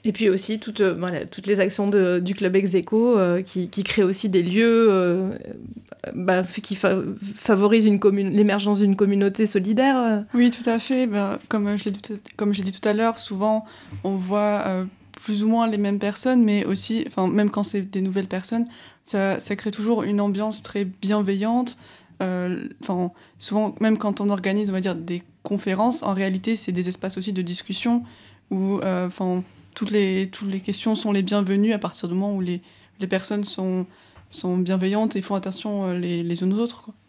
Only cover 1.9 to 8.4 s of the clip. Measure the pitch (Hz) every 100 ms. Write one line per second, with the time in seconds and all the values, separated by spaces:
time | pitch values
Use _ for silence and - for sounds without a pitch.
1.9 | 202 180 180 180 196 185 185 196 180 175
2.9 | 220 240 226 180 175 185 185 175 - 196
3.9 | - 190 196 208 185 175 196 233 226 226
4.9 | 190 180 180 190 - - - - - -
5.9 | - - - 180 185 180 - - 190 190
6.9 | 190 - 190 196 - - 196 208 226 214
7.9 | 202 202 202 196 202